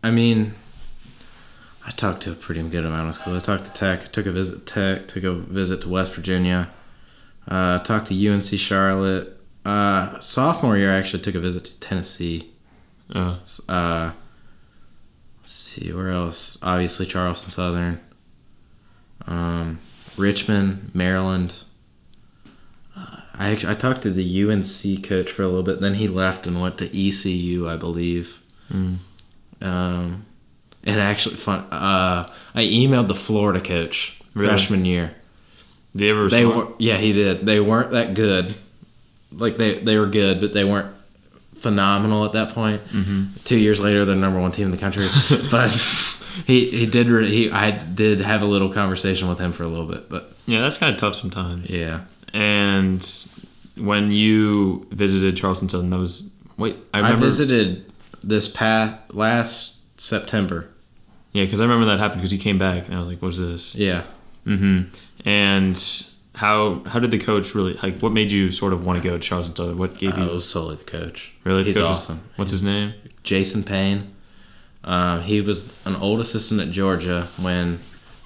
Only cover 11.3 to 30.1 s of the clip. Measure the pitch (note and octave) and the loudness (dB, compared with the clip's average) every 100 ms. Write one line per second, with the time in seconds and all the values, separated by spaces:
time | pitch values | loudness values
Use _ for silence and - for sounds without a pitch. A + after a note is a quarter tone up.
11.3 | F2+ F2+ F2+ - - - F#2+ E2+ - E2+ | -4 -4 -6 -10 -14 -6 -6 -4 -6 -6
12.3 | E2 - - _ - _ _ - G#2 F2+ | -6 -10 -20 _ -20 _ _ -8 -4 -2
13.3 | F2+ - - - F#2 F2 E2 E2 E2+ - | -4 -8 -12 -4 -2 -2 -4 -6 -10 -18
14.3 | - - - - - - - - _ - | -20 -20 -20 -20 -20 -20 -20 -20 _ -20
15.3 | - - - - - E2 E2 F#2 F2+ E2+ | -20 -12 -10 -8 -8 -8 -6 -4 -2 -4
16.3 | - - - F2+ F2+ F2 - F#2 F#2 F2+ | -4 -6 -6 -2 0 0 -2 -4 -2 -2
17.3 | F2 - F#2+ F2+ F2 F2 E2 - _ _ | -4 -8 -4 -2 -2 -4 -6 -12 _ _
18.3 | - _ - _ - _ _ _ - - | -20 _ -20 _ -20 _ _ _ -18 -10
19.3 | E2+ E2+ E2+ E2 D#2+ - - - - G2 | -6 -4 -4 -6 -8 -14 -20 -12 0 0
20.3 | G2+ - G#2 G2 G2 G2+ F2+ F2+ F#2 F#2+ | 0 0 2 2 -2 -6 -2 0 2 0
21.3 | F#2 F2+ - - - _ _ - - - | 0 -2 -6 -20 -20 _ _ -20 -20 -20
22.3 | _ - - - - - G3 F3+ - - | _ -20 -20 -20 -20 -20 -18 -18 -18 -16
23.3 | - G2+ G#2 E2+ G#2+ B2+ B2+ G#2+ F#2 F2+ | -6 -2 -2 -2 -2 -2 -2 -2 -2 0
24.3 | F#2 G2+ G#2 F#2+ - G2+ F#2+ G2 F#2+ F2+ | 0 2 2 0 -4 -4 -4 -2 -2 -2
25.3 | - F#2+ F2+ F#2 F#2+ G2 G2 G#2+ F#2 F#2 | -2 -2 0 -2 -2 -2 0 0 0 -2
26.3 | F2+ F2+ F2 F2+ - E2+ G2 G2 F#2+ G2 | -2 -4 -2 -4 -4 -6 -2 0 0 -2
27.3 | F2+ F2 F2 E2 D#2+ F2 E2+ F2 F2 F2 | -2 -2 -2 -4 -6 -6 -4 -2 -2 -6
28.3 | - _ _ - G2 F#2 F2+ F2+ - - | -14 _ _ -8 -4 -2 -4 -8 -20 -20
29.3 | - - - F#2+ F2+ F2+ F2 F2 | -20 -20 -10 -4 -2 -2 -2 -4